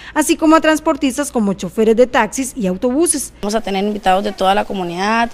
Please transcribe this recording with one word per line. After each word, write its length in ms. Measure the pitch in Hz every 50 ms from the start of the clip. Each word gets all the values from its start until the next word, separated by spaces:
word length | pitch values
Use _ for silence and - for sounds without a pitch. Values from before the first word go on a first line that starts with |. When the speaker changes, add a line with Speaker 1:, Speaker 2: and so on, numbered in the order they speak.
| - - -
Speaker 1:
así 200 | 311 302 311 330
como 200 | - 320 311 311
a 60 | 320
transportistas 720 | 311 311 311 302 311 330 320 320 - 269 233 - 294 277
como 220 | - 247 208 196 190
choferes 420 | 202 - 170 - 220 220 214 226
de 120 | 220 254
taxis 460 | 247 - 240 220 202 - 262 269 240 -
y 100 | 269 196
autobuses. 680 | 185 185 185 - 247 247 294 349 339 320 277 - - - - -
Speaker 2:
Vamos 100 | 208 208
a 80 | 220
tener 240 | - - 196 190 196
invitados 380 | 208 208 208 - 190 185 190 202
de 80 | 208
toda 240 | 196 - 190 185 196
la 100 | 208 208
comunidad, 640 | - 208 196 180 175 170 175 190 208 226 233 233 226